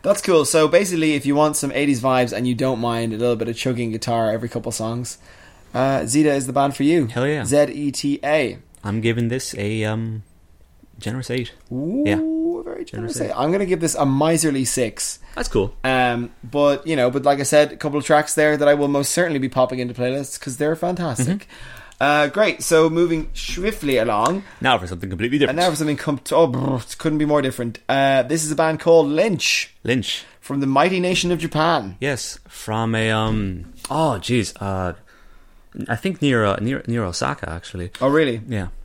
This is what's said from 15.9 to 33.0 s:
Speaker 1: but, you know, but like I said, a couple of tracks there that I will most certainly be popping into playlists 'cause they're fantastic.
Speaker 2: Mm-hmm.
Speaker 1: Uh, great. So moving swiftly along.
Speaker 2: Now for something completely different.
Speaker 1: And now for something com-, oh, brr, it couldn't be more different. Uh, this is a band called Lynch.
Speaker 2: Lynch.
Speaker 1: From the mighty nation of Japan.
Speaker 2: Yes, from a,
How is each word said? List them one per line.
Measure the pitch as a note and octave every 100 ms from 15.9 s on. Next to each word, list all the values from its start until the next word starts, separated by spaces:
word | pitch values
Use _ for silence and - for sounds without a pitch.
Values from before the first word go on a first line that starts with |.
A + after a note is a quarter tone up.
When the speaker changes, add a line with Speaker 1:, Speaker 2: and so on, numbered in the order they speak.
| C3 B2 A#2+ A#2+ -
Speaker 1:
but, | A#2+ C#3+ D3 C#3 D#3+
you | D3+
know, | B2
but | C#3
like | C#3 C#3+
I |
said, | C#3 D3+ D3
a | -
couple | D3+ C#3+
of |
tracks | - D3+ D3+
there | - D3+ D3+
that | D3
I |
will | D3 C#3+
most | C#3+ C#3+
certainly | - F3 C#3+
be | C3
popping | C3 B2+ B2+
into | B2
playlists | A#2+ B2 C3+ C#3 -
'cause | - A#2+
they're | D3 E3
fantastic. | F3 F3+ E3+ A2+ B2+ G3
Speaker 2:
Mm-hmm. | - - - - - -
Speaker 1:
Uh, | C#3 D3 D3
great. | G3 G#3+ -
So | - D#3+ D#3+
moving | E3 E3+ D#3+ D3
swiftly | - - F3 G3+ G#3+ D3 B2+
along. | A2+ G#2+ B2 F#3+ G3 -
Speaker 2:
Now | B2+ A#2
for | F2+
something | F2 F#2+
completely | F2 A#2 C#3+
different. | C3+ D3
Speaker 1:
And | F3+
now |
for | D#3
something | D3+ C#3+
com-, | - C#3 -
oh, | D3+ D#3+
brr, | B2+ C3 B2+
it | - -
couldn't | D#3+ D3+
be |
more | D3+ D3
different. | C3 B2+ A#2 - -
Uh, | C#3 C3+ C3+
this | A#2+ D#3+
is | D#3
a |
band | D3+ D#3+ D#3
called | E3+ E3 D3
Lynch. | D3+ A3 E3 - - - -
Speaker 2:
Lynch. | G#2+ B2+ - - - -
Speaker 1:
From | - C#3
the | C#3
mighty | C3+ F3 F#3
nation | F3+ F3+ F3
of | E3+
Japan. | D#3+ D3+ D#3+ D#3 G2 F#2+
Speaker 2:
Yes, | C3+ B2+ - - -
from | - - A2 A2+
a, | A2+